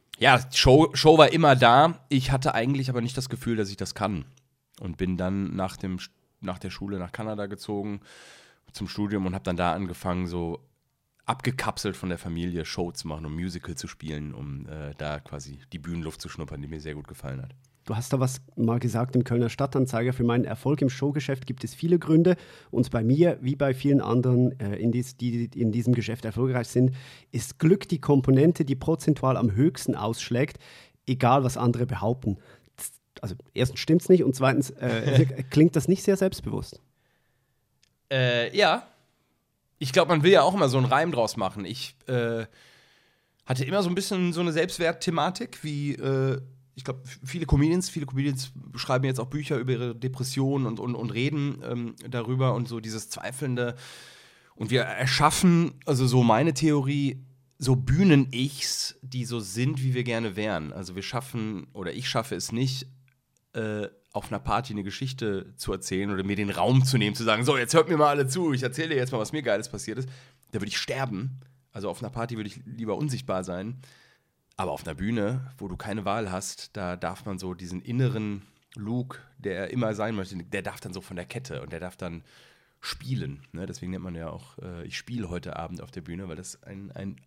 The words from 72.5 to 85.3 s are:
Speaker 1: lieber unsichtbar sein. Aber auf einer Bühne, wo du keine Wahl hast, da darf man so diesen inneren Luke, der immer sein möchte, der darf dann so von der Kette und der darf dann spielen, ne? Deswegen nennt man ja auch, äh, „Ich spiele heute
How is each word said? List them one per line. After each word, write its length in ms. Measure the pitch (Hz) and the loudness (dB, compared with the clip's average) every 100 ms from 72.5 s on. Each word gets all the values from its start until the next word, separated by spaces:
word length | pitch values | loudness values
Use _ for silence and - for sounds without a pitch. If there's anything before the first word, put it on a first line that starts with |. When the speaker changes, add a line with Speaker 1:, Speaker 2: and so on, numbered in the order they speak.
| - - | -10 -14
Speaker 1:
lieber 320 | 120 110 98 | -8 -4 -2
unsichtbar 460 | 151 127 - 92 | -2 -4 -4 -4
sein. 340 | 90 90 104 127 - - _ _ _ _ _ - | -4 -6 -8 -10 -16 -20 _ _ _ _ _ -8
Aber 160 | 90 | -6
auf 140 | 69 82 | -6 -8
einer 100 | 76 | -6
Bühne, 560 | 101 117 101 131 131 - | -4 -2 -2 -4 -8 -12
wo 80 | 101 | -12
du 100 | 90 | -10
keine 260 | 110 113 | -8 -6
Wahl 280 | 98 110 101 | -4 -4 -4
hast, 440 | 92 - - - 104 | -6 -8 -12 -14 -8
da 200 | 90 87 | -8 -6
darf 300 | 85 92 104 | -8 -8 -10
man 120 | 92 | -10
so 160 | 92 | -8
diesen 280 | 90 90 90 | -10 -10 -10
inneren 600 | - 120 127 110 107 101 - _ _ - | -6 0 0 0 -6 -8 -12 _ _ -12
Luke, 440 | 104 123 127 - - - | -6 -6 -6 -12 -20 -12
der 320 | 101 90 92 | -8 -6 -6
immer 240 | 123 110 | -4 -2
sein 220 | 104 107 107 | -2 -4 -4
möchte, 200 | 95 95 | -6 -10
der 280 | 87 98 | -8 -8
darf 160 | 95 - | -8 -12
dann 140 | 101 | -12
so 80 | 92 | -14
von 140 | - 90 | -12 -12
der 100 | 87 | -10
Kette 360 | 120 131 69 | -12 -10 -12
und 100 | 71 | -10
der 80 | 82 | -10
darf 160 | 90 - | -12 -10
dann 280 | 90 85 - _ _ _ _ _ | -12 -12 -16 _ _ _ _ _
spielen, 640 | - - 127 131 67 71 - | -14 -12 -6 -6 -6 -10 -14
ne? 140 | 85 92 | -12 -10
Deswegen 260 | 87 90 | -10 -10
nennt 120 | 92 | -8
man 120 | 90 82 | -10 -10
ja 140 | 82 | -10
auch, 280 | 82 - - | -12 -16 -18
äh, 260 | 90 87 - | -16 -14 -12
„Ich 120 | - | -12
spiele 320 | - 120 | -10 -10
heute 260 | 90 | -8